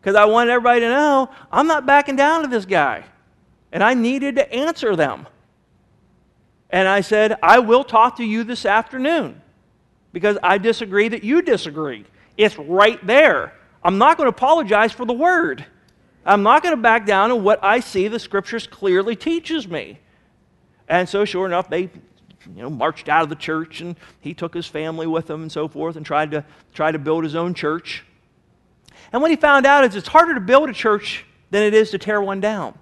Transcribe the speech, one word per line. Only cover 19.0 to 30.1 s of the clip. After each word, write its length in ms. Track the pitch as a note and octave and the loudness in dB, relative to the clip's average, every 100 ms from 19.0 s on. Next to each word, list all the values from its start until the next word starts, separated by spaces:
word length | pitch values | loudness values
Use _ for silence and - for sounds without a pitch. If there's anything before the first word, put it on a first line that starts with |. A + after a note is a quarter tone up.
| G3 A3+ | 0 -6
teaches 520 | - E4+ D#4+ D#4+ G3+ | -4 -6 -6 -10 -8
me." 320 | E3 E2 G#2+ _ _ _ _ _ _ _ _ _ | -12 -12 -20 _ _ _ _ _ _ _ _ _
And 180 | E3 F3+ | -2 -2
so 160 | G3+ | -2
sure 220 | G3+ F#3 F#3+ | -4 -4 -4
enough, 240 | F3 F#3 | -4 -4
they 200 | D#3+ F#3 - _ _ _ _ - | -6 -8 -12 _ _ _ _ -20
you 80 | F2 | -16
know, 80 | A#2+ | -14
marched 400 | D3 D3 D#3 - | -4 -4 -6 -2
out 140 | D3+ | 0
of 60 | D#3+ | 0
the 60 | D3+ | -6
church, 460 | - D#3+ E3 - | -8 -8 -8 -12
and 140 | E3+ E3+ - _ | -14 -14 -18 _
he 140 | D3 | -16
took 200 | F3 E3 | -12 -10
his 140 | E3+ E3+ | -10 -10
family 400 | D3+ D#3+ D#3+ E3 | -10 -8 -8 -4
with 220 | D#3+ D#3+ | -4 -6
him 120 | D#3 | -12
and 100 | D#3+ | -10
so 160 | D#3 D#3 | -8 -8
forth 280 | D3 D#3+ D#3+ | -6 -8 -8
and 100 | D#3 | -6
tried 260 | D3 D#3 | -4 -2
to, 140 | D3+ D3 _ _ | -6 -10 _ _
tried 180 | - D#3 | -4 -2
to 80 | D#3 | -2
build 240 | C#3+ D#3+ | -2 -2
his 120 | D#3+ D#3+ | -2 -4
own 180 | F3 | -6
church. 500 | F3+ D3 D#3+ - - _ _ _ _ _ _ _ _ _ _ - | -4 -4 -6 -8 -16 _ _ _ _ _ _ _ _ _ _ -10
And 100 | A#3+ | -2
what 100 | D#4 | 0
he 60 | D#4 | 0
found 280 | D4+ C#4+ C4+ | 2 4 4
out 180 | C#4+ | 4
is 120 | C4 G3 | 2 0
it's 120 | |
harder 260 | - | 0